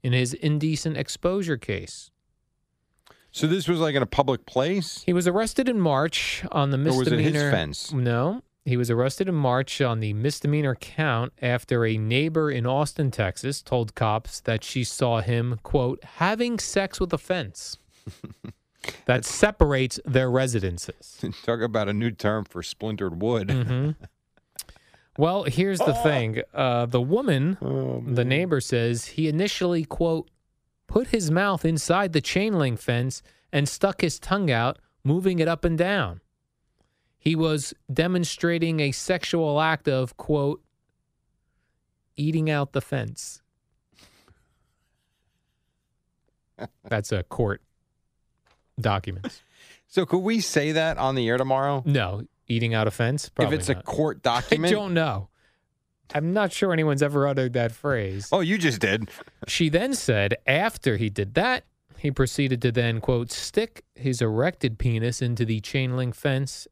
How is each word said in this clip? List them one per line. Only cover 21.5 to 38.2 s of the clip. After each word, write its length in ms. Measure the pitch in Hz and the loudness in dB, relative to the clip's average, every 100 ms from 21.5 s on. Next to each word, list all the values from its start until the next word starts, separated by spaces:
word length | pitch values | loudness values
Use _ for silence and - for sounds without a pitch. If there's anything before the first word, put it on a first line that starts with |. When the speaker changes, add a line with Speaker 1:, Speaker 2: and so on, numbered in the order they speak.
| 117 | -2
Speaker 2:
about 280 | 113 110 101 | 0 0 0
a 40 | |
new 180 | 104 117 | 0 0
term 340 | 101 104 107 | 0 0 0
for 180 | 95 87 | -4 -10
splintered 580 | - - 107 107 95 85 | -12 -8 -6 -4 -4 -2
wood. 260 | 110 113 98 | 0 0 0
Speaker 1:
Mm-hmm. 420 | 131 117 123 147 151 - _ _ _ _ - - - _ _ _ - | 0 0 -2 -2 -4 -12 _ _ _ _ -20 -20 -20 _ _ _ 0
Well, 260 | 160 196 | 2 2
here's 340 | - 120 196 185 | -2 0 0 2
the 180 | 151 120 | 0 2
Speaker 2:
Oh. 40 | |
Speaker 1:
thing. 400 | 151 139 113 110 - | 2 2 0 -4 -6
Uh, 340 | - 127 120 120 | -2 0 0 0
the 140 | 123 | 0
woman, 560 | 127 214 269 135 156 190 | 2 0 2 0 0 -2
Speaker 2:
Oh, 400 | 127 135 131 123 120 | -4 -2 -4 -6 -2
Speaker 1:
the 180 | 123 | 0
Speaker 2:
man. 40 | 123 | 2
Speaker 1:
neighbor 320 | 139 180 143 | 0 2 -2
says 460 | - 120 117 117 - | 0 0 0 -2 -6
he 220 | - 156 | -2 0
initially, 560 | 151 196 - 180 170 | 0 -2 0 0 0
quote, 460 | 156 - 170 165 - _ _ _ _ _ - | -2 -2 0 0 -6 _ _ _ _ _ 0
"put 200 | 214 254 | 0 2
his 220 | 226 160 | 0 2
mouth 340 | 165 202 175 | 2 2 2
inside 480 | 165 160 - 180 196 | 0 0 2 2 4
the 80 | 156 | 0
chain 380 | - 180 220 185 | 0 0 2 2
link 200 | 135 113 | 2 0
fence 420 | - 120 131 - _ _ - | 0 0 0 -6 _ _ -2
and 160 | 147 143 | 0 0
stuck 340 | - 196 - | 2 0 2
his 160 | 170 - | -2 -2
tongue 320 | - 196 170 | -2 0 2
out, 280 | 117 123 - _ _ | 2 0 -2 _ _
moving 340 | 135 170 190 175 | 0 2 2 2
it 100 | 160 | 0
up 160 | 165 | 2
and 140 | 175 165 | 0 2
down. 420 | 180 202 104 87 _ _ _ _ _ _ _ _ _ _ | 0 0 -2 -6 _ _ _ _ _ _ _ _ _ _
He 160 | 156 | 0
was 380 | 160 160 151 - - - | 2 2 0 -4 -12 -6
demonstrating 880 | 135 170 180 | 0 2 2